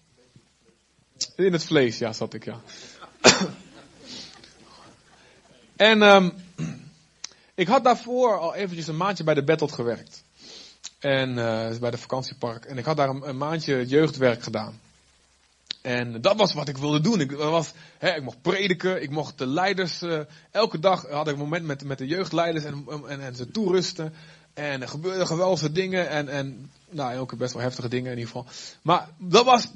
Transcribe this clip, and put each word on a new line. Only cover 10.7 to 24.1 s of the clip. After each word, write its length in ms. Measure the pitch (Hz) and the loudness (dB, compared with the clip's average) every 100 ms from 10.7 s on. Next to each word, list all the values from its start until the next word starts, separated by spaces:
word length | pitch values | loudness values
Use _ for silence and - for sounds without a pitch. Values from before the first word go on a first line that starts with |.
| - - - | -20 -20 -6
En, 300 | 143 135 131 | 0 0 0
eh, 480 | 120 117 110 113 117 | -2 -2 -2 -4 -4
bij 140 | 120 | -4
de 60 | 120 | -4
vakantiepark. 680 | - 131 - - 120 113 - | -6 -6 -6 -8 -8 -8 -10
En 120 | 131 | -8
ik 80 | 117 | -4
had 120 | 151 | 0
daar 120 | 139 | 0
een, 200 | 139 143 | -2 -8
een 80 | 131 | -6
maandje 480 | 147 165 147 127 123 | -4 -4 -2 -2 2
jeugdwerk 580 | 143 156 131 127 113 | 4 4 2 2 2
gedaan. 360 | - 110 110 - _ _ _ _ _ _ _ _ - - | -4 -8 -8 -14 _ _ _ _ _ _ _ _ -16 -10
En 400 | 131 123 120 113 | -4 -4 -4 0
dat 160 | 175 214 | 2 4
was 160 | 196 | 2
wat 140 | 147 143 | 2 -8
ik 100 | 131 | -4
wilde 240 | 147 151 | 0 2
doen. 180 | 156 214 | 2 2
Ik, 100 | 135 | 0
dat 200 | 143 151 | -2 0
was, 220 | 165 156 - - - | 0 -2 -12 -20 -2
hè, 180 | 175 160 | -2 -2
ik 80 | |
mocht 180 | 131 - | -8 -4
prediken, 600 | 175 190 202 180 185 180 | -2 0 0 0 0 -2
ik 80 | 143 | -4
mocht 280 | 151 143 - | -6 -6 -6
de 100 | 131 | -2
leiders, 540 | 156 190 190 175 - | 0 0 0 -4 -6
eh, 180 | 175 156 147 - _ | -4 -4 -6 -16 _
elke 280 | 196 220 170 | 0 0 2
dag 300 | 190 180 143 | 2 2 -2
had 180 | 147 156 | -4 -2
ik 60 | |
een 60 | 143 | -2
moment 260 | 147 175 160 | -4 -4 -4
met, 180 | 139 | -8
met 140 | 143 131 | -6 -8
de 100 | 135 | -4
jeugdleiders 580 | 180 165 160 170 160 147 | -4 -2 0 0 -2 -6
en, 200 | 143 139 147 131 | -12 -12 -12 -12
en, 120 | 139 | -12
en 160 | 135 123 | -10 -10
ze 160 | 123 | -8
toerusten. 640 | 220 196 185 - - 156 | -2 2 2 0 -6 -10